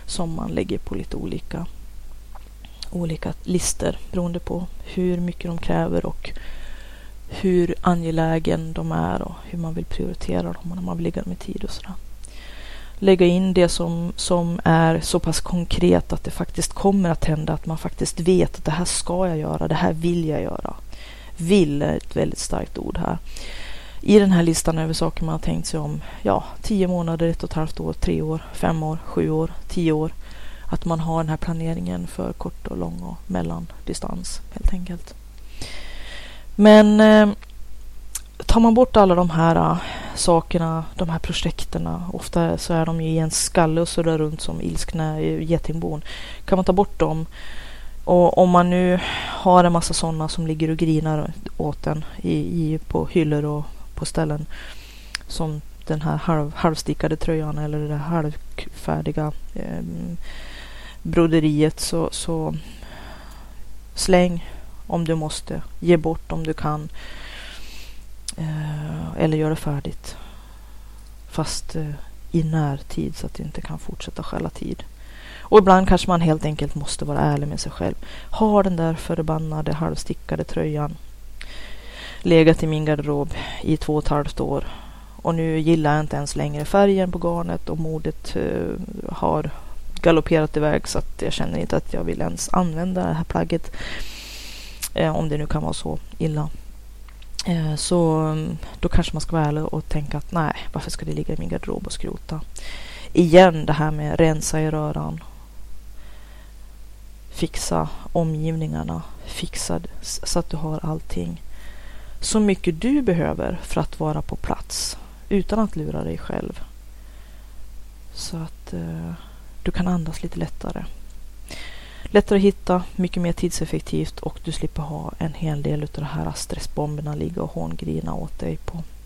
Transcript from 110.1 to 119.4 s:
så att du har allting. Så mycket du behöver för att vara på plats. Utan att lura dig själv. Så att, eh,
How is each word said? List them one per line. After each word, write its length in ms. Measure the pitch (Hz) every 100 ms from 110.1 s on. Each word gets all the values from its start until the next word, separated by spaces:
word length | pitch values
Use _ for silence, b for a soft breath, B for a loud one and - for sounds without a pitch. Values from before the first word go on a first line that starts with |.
| -
så 160 | - 170
att 100 | -
du 80 | 151
har 220 | 156 156 156
allting. 560 | 160 - 180 170 170 B B B B B B B B
Så 200 | - 220
mycket 420 | 208 190 180 160
du 200 | 233 294
behöver 580 | 233 165 151 156 - 170
för 180 | - 160
att 180 | - -
vara 220 | 156 151
på 140 | - -
plats. 640 | - - - - - - B B B
Utan 300 | 202 185 208
att 160 | - 165
lura 280 | 151 156
dig 140 | 160 165
själv. 460 | - - - - - - - b b b b b b b b - - - -
Så 240 | - - 165
att, 360 | 160 - -
eh, 400 | 175 165 160 165 170 B B